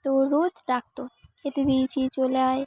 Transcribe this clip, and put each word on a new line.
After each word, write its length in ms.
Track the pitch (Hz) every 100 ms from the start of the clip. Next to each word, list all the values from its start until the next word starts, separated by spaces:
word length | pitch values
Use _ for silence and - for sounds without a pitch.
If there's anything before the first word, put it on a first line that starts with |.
| 277
তো 40 | 269 269
রোজ 300 | 294 359 - -
ডাকতো, 340 | 247 - - 247 _ - _
"খেতে 260 | 285 277 277
দিয়েছি, 340 | 262 262 - 262
চলে 260 | - 262 262
আয়।" 240 | 262 262